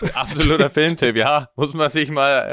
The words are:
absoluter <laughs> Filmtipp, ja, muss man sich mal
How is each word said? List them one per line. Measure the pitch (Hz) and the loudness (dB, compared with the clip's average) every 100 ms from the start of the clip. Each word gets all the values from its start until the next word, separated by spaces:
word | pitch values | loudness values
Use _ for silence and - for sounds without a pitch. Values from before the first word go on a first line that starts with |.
| 190 127 | -6 -6
absoluter | - 143 143 156 143 | -6 0 2 2 2
<laughs> | |
Filmtipp, | 151 160 165 123 110 | 2 0 2 0 2
ja, | 123 147 127 - | 2 0 -2 -6
muss | 143 | -6
man | 156 147 | -2 -2
sich | 151 147 | 0 -2
mal | 147 139 135 - | 0 2 2 0